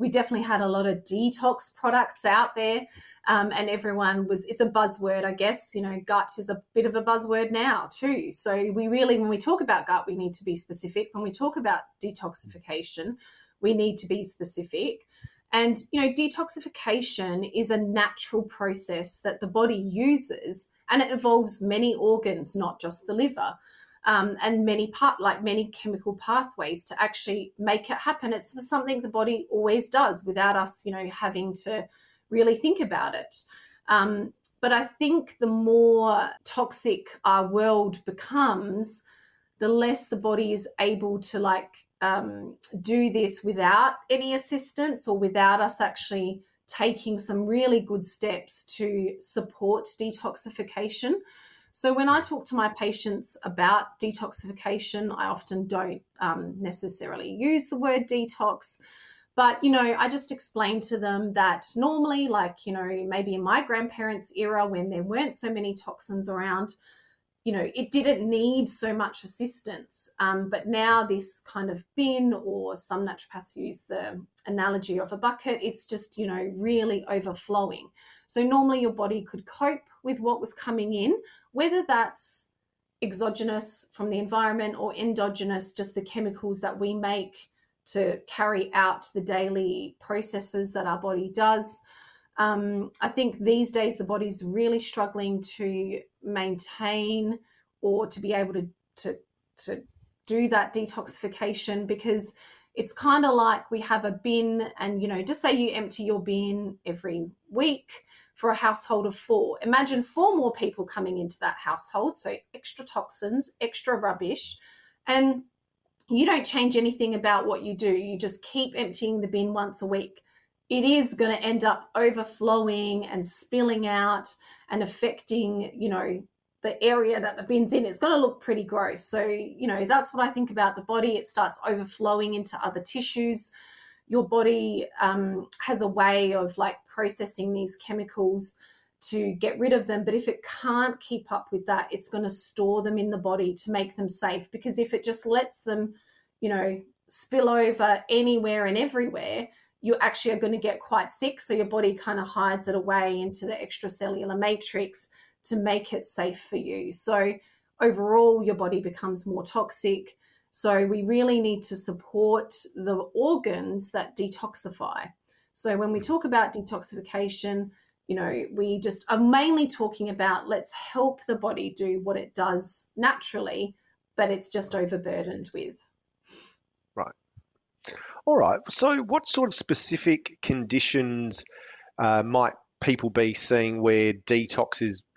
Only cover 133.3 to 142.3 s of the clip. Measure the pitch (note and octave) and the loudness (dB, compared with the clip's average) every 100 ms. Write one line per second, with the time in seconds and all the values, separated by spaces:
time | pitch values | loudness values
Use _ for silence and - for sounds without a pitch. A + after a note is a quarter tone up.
133.3 | A3 - - - - - _ - A#3+ F#3 | -2 -6 -14 -20 -20 -20 _ -2 0 2
134.3 | A3+ A3+ A3+ A3 G3+ - - F#3+ G3 F#3+ | 4 4 4 0 -4 -6 0 0 2 -2
135.3 | F#3+ - - - G#3+ G3+ G3 G3 G3+ G3 | -4 -8 -10 -4 -2 0 4 4 6 2
136.3 | F#3+ F3+ F3+ F#3+ - _ - G3+ G3+ G3 | 2 -2 -2 -4 -4 _ -4 -4 -2 -8
137.3 | - G3 G3 F#3+ - - G#3+ G3+ G#3+ F#3+ | -4 -4 -2 -4 -8 -8 -6 -6 0 0
138.3 | G3 F#3+ - - _ _ - - G#3+ G3+ | 0 -4 -14 -20 _ _ -10 -4 -2 -2
139.3 | F3 G#3+ - B3+ A#3+ - G#3+ G#3+ A#3 A#3+ | -2 -2 0 4 4 2 -2 0 0 0
140.3 | - - - B3+ A#3+ B3 A#3+ - A#3 - | -6 -8 -8 -2 2 0 -2 -8 -8 -4
141.3 | G3+ - F#3+ F#3+ F#3+ F3 F#3+ - G#3+ G3+ | -8 -4 -6 0 -2 -2 -8 -6 -4 -4